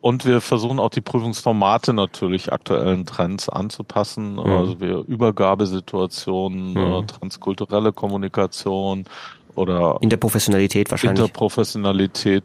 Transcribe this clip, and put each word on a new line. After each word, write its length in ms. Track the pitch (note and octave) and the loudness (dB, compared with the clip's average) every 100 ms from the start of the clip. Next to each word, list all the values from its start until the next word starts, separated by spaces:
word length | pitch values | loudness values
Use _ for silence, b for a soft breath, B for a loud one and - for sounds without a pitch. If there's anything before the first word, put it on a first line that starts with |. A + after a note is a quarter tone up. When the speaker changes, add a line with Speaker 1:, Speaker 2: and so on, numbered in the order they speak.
Speaker 1:
Und 240 | A#2+ B2 B2+ | 2 2 4
wir 140 | B2 | 2
versuchen 400 | - A#2+ A#2 C3+ | 4 0 0 0
auch 120 | A2 | 0
die 100 | - | -2
Prüfungsformate 880 | - B2 A2+ A2 - A2 G2 A2+ - | -2 -2 -2 -2 0 2 4 4 2
natürlich 640 | A2+ F#2+ - F#2 F#2 - | 0 0 -2 -2 -2 -2
aktuellen 520 | - - F2 D#2 F#2 F2+ | -4 0 0 2 0 -2
Trends 440 | - F2 G2 - | -4 -2 -2 -6
anzupassen. 840 | - G#2 - G#2 - G2+ - G#2 G2+ | -4 -6 -8 -6 -2 -2 -4 -8 -4
Speaker 2:
Mhm. 40 | |
Speaker 1:
Also 400 | G2+ F#2+ F2+ F2 | 0 2 2 -2
wir 240 | F#2 F2+ - | -4 -4 -4
Übergabesituationen, 1700 | A#2 A#2 G2 G2 G2 G2+ F#2+ F2 G2 F#2 - - F#2 F#2+ F#2 F#2 | 2 2 4 2 2 0 -2 -4 -2 -2 -4 -4 -2 -2 -4 -4
Speaker 2:
Mhm. 60 | F#2 | -2
Speaker 1:
äh, 280 | F#2 F#2 G#2 | 0 0 -4
transkulturelle 880 | - F#2+ - - G2 G#2 G#2 A2 | -10 -14 -8 -6 -4 0 2 2
Kommunikation 1120 | G2 G#2 G2 G2 - F#2+ - - F#2+ G2 F#2+ F#2 B B B _ - | 0 -4 -4 -4 -2 -2 -2 -4 -2 -2 -4 -8 B B B _ -4
oder 420 | F#2 F2+ E2+ - | 0 2 2 2
Speaker 2:
Interprofessionalität 920 | A2+ A2 A2+ G#2+ G#2 G2 G2 G2+ G2+ | 2 2 2 0 2 4 4 2 0
wahrscheinlich. 300 | - A#2 G2 | 2 2 2
Speaker 1:
Interprofessionalität, 1200 | A2 - G#2+ - G#2+ A2 G2+ G2 F#2+ - G#2+ G2 | 0 2 -2 0 -2 0 0 2 0 0 2 2